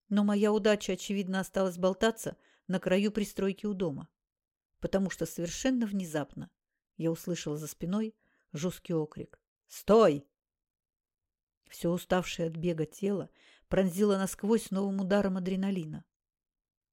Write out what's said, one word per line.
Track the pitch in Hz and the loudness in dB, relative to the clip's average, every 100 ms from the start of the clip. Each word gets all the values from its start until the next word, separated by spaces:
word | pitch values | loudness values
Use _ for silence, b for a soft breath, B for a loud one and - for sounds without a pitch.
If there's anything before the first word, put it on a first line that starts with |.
| - | -2
Но | 202 | 2
моя | 208 202 214 | 2 4 4
удача, | 214 208 208 - | 4 4 2 0
очевидно, | 185 - 202 185 190 | -6 -4 -4 -2 -4
осталась | 185 - 190 175 | -2 -2 -2 0
болтаться | 185 190 226 220 - - b b b | 0 2 0 0 -6 -10 b b b
на | 185 | -2
краю | - 185 208 | 2 2 2
пристройки | 208 202 - 190 190 208 | 0 -4 -2 -4 -2 -4
у | |
дома, | 196 180 139 - _ _ _ _ _ _ _ | -4 -4 -4 -12 _ _ _ _ _ _ _
потому | - 196 190 | -2 0 0
что | - 165 | -4 -6
совершенно | - 170 - 262 262 226 | -4 -6 -2 0 0 0
внезапно | 202 180 151 139 - - _ _ _ _ - | -4 -4 -4 -4 -10 -14 _ _ _ _ -4
я | 160 | -2
услышала | 165 - 170 - 147 | -2 -4 -6 -4 -6
за | 151 | -8
спиной | - 170 202 220 - _ _ _ | -8 -4 -2 -2 -8 _ _ _
жесткий | 143 175 - - | -6 -4 -6 -4
окрик: | 165 151 - - - _ _ _ | -2 -2 -8 -16 -18 _ _ _
«Стой!» | - - 220 202 147 - _ _ _ _ _ _ _ _ _ _ _ _ _ _ | -4 6 8 8 4 -4 _ _ _ _ _ _ _ _ _ _ _ _ _ _
Все | - 170 | -6 -2
уставшее | 175 - 185 170 - 165 | -2 0 0 0 -4 -6
от | 160 | -2
бега | 175 160 151 | -2 -2 -4
тело | - 196 202 156 b b b b | -4 -2 -2 -6 b b b b
пронзило | 175 190 170 208 196 | 2 2 4 4 4
насквозь | 190 - 202 226 - | 0 -2 2 2 0
новым | 190 196 196 | -2 -2 -2
ударом | 190 202 196 190 | 2 2 2 0
адреналина. | 185 190 196 190 156 151 - _ _ _ _ _ _ _ _ | -2 -2 0 -2 -4 -10 -14 _ _ _ _ _ _ _ _